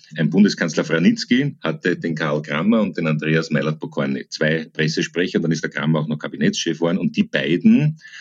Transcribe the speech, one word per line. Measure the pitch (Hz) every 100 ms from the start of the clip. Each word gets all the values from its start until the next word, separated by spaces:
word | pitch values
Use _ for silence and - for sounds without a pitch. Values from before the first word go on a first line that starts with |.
| -
ein | - 78
Bundeskanzler | 92 101 - 87 87
Franitzky | 78 82 90 - - 123 143 -
hatte | 80 78 90 82
den | 85
Karl | 80 80 73
Grammer | 76 73 98 117
und | 98 80
den | 80
Andreas | 78 78 80 80
Meilert-Pokorny, | 76 73 78 76 - 69 67 -
zwei | - 78 80 78
Pressesprecher, | 69 78 80 82 82 90 101
dann | 82
ist | 78
der | 78
Grammer | 73 73 80
auch | 76
noch | 76
Kabinettschef | - - 90 98 - 78
geworden | 85 90
und | - -
die |
beiden, | 95 73 69 85 113 117 151 156 - -